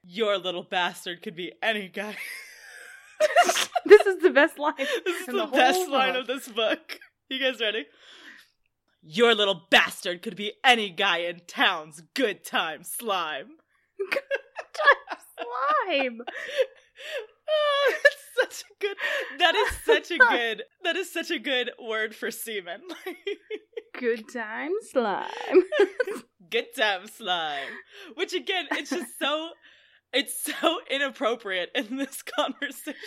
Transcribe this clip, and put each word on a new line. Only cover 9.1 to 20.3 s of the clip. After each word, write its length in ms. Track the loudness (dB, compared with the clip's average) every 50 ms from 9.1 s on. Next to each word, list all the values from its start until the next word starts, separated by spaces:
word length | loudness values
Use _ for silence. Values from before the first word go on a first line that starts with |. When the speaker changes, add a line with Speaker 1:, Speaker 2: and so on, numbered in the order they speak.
| 2 4 6 6 6
Speaker 1:
little 320 | 4 4 0 0 -2 0 6
bastard 520 | 6 6 6 4 -2 -6 -6 -6 -6 -6
could 140 | -6 -10 -8
be 160 | -8 -8 -10 -6 2 4
any 240 | 4 4 4 2 -4
guy 300 | -2 0 0 2 2 0
in 220 | -2 -4 -8 -10 -14 -12
town's 540 | -2 2 2 2 2 0 -6 -12 -18 -20 -20 _ -4
good 300 | 0 0 0 -2 -4 -10
time 400 | -4 -2 -2 -2 -2 -4 -8 -10
slime." 720 | -12 -10 -8 -4 -2 -2 -2 -2 -4 -6 -8 -10 -12 -20 _ _ _ _
<laughs> 220 | _ _ _ _ -8
Speaker 2:
Good 240 | -4 -2 -2 -4 -2 -4 -6 -6 -6 _ -16 -16 -16 _
time 460 | -6 2 4 4 4 4 2 -14 -14 -14 -14 -20 -14
slime. 840 | -14 -12 -8 -6 -4 0 0 2 0 0 0 0 0 0 -2 -4 -8 -12
<laughs> 40 | -12 -10 -10 -10 -6 0 -2 -2 -2 -2 -20 _ _ _ -18 -14 -10 -8 -8 -10 -10 _ _ -4 0 2 2
Speaker 1:
<laughs> 320 | 2 2 2 4 2 2 2 4 2 2 2 2 -16 -8 -2 -2
That's 200 | -2 -2 -2 -16
such 40 | -16 -16
a 40 | -12 -8
good, 160 | -6 -6 -6 -6 -6 -4 -4 -4 -6 -8 -2 2
that 160 | 2 2 4
is 160 | 2 0 0 -2 -4 2
such 260 | 2 2 2 2 -2
a 80 | 4 4
Speaker 2:
<laughs> 120 | 4 4